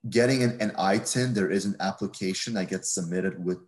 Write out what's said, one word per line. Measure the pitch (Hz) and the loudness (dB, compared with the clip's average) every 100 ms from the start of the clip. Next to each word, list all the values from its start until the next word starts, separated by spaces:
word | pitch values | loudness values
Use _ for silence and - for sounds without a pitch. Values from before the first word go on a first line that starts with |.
| 117 | 2
getting | 113 120 131 | 4 4 4
an, | 120 - | 2 2
an | 107 - | -2 0
I | 95 107 | 2 2
tin, | - 127 127 | 2 0 0
there | 104 92 | 2 2
is | 95 101 | 2 0
an | 98 | -2
application | 95 - 95 - 95 95 - 110 | -4 -4 -6 -4 -4 -4 -4 -4
that | 92 | -2
gets | 92 - | -4 -4
submitted | - 85 92 95 90 | -4 -2 -2 -2 -4
with | 90 90 | -4 -6